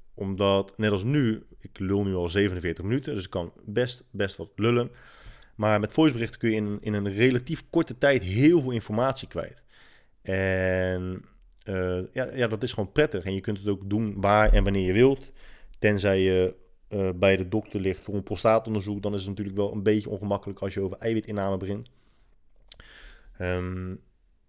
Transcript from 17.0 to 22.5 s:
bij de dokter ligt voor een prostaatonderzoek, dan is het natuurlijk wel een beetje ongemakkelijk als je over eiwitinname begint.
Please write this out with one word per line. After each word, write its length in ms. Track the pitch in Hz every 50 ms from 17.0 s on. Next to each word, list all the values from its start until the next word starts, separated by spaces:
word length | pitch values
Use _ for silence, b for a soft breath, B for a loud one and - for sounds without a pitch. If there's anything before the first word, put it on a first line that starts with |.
| 95 95 90
bij 220 | 90 98 98 95
de 100 | 92 92
dokter 320 | 90 104 107 - - - 101
ligt 240 | 92 95 90 - -
voor 120 | - 101
een 80 | 98 92
prostaatonderzoek, 800 | - 104 92 - 110 110 113 - 113 107 104 95 104 104 98
dan 120 | 101 104 104
is 60 | 98
het 100 | 92 101
natuurlijk 280 | 95 107 101 98 95
wel 160 | 101 101 101 -
een 100 | 107 98
beetje 260 | 107 107 107 104 -
ongemakkelijk 500 | 107 92 104 101 101 98 - 101 95 -
als 140 | 98 98 90
je 80 | 101
over 160 | 98 92 95
eiwitinname 600 | - - 113 113 110 107 110 104 101 98 95 98
begint. 320 | 92 95 95 101 110 117 - _ _ _ _ _ _ _ _ _ _ _ _